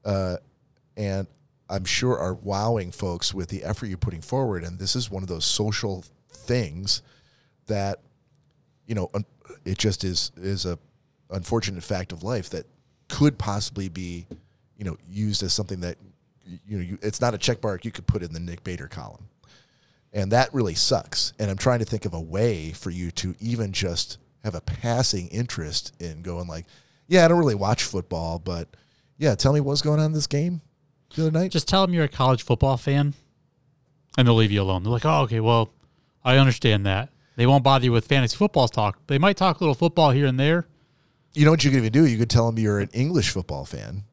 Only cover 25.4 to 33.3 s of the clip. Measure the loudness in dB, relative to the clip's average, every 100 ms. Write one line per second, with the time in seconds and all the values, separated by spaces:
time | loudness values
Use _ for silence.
25.4 | -6 -6 -6 -8 -8 _ -12 -10 -10 -8
26.4 | -8 -12 -16 _ _ _ _ 6 8 6
27.4 | 4 2 2 0 0 -4 -6 -6 -4 -6
28.4 | -6 -8 -10 _ _ _ _ _ 0 2
29.4 | 2 2 0 -2 0 2 2 0 -2 -2
30.4 | -2 -4 _ _ _ _ _ -2 0 2
31.4 | 0 -2 0 2 2 2 0 2 2 2
32.4 | 2 2 2 2 0 2 0 -2 _